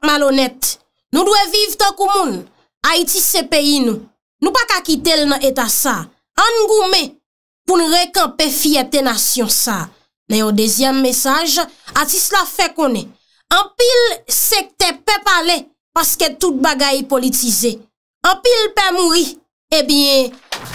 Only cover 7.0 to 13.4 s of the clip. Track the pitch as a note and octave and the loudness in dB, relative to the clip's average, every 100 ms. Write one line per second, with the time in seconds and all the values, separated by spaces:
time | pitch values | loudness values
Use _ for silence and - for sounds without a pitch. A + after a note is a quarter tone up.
7 | C#4 - _ _ _ _ - F4+ D#4+ F4 | -2 -10 _ _ _ _ 0 2 2 2
8 | F4+ - D#4+ - D#4 - D4+ D4 B3+ C#4+ | 0 -2 -2 -2 -2 0 0 0 0 0
9 | C4+ G#3+ - B3 G#3+ - B3 G3 F3 - | 0 0 -2 -2 0 -2 -2 -4 -8 -14
10 | _ _ - G#3+ G#3+ G#3 A3 A3 C4 C4+ | _ _ -4 -2 0 0 0 0 0 2
11 | B3+ B3 C4+ D4 E4 F4 E4 - - - | 0 0 0 0 0 -2 -4 -10 -6 -2
12 | D4 F#4+ - G4+ F4 - E4+ - C#4+ G#3+ | -2 -2 0 -2 -2 -2 -2 0 -2 -2
13 | - - _ _ | -6 -16 _ _